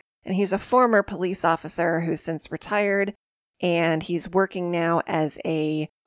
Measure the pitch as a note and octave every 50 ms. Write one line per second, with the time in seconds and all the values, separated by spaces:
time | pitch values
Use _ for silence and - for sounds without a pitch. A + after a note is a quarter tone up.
0 | _ _ _ _ - - F#3+ F#3 G3+ F#3 F#3+ G3 - - - B3+ B3+ A#3 A3+ G3+
1 | G3+ - G#3 E3 F3+ F3+ F#3+ - - E3+ E3 D#3+ - D#3+ - - E3+ E3+ E3 E3
2 | E3 E3+ D#3 D3+ - - E3 D3+ - - - D#3+ - - G#3 G#3 G#3 G3+ G3 G3+
3 | G3 G3 G#3 _ _ _ _ _ _ _ _ _ - F3+ E3+ E3+ E3+ D#3+ D#3+ D#3+
4 | D#3+ - F3 E3 - F3 E3+ F#3 F#3+ F#3 - F#3+ F3+ F3 F3 E3+ E3+ E3 E3+ E3+
5 | - - - D#3+ D#3 D3 - - - - D#3+ D#3 D#3 D#3 D#3 D#3 D3+ - _ _
6 | _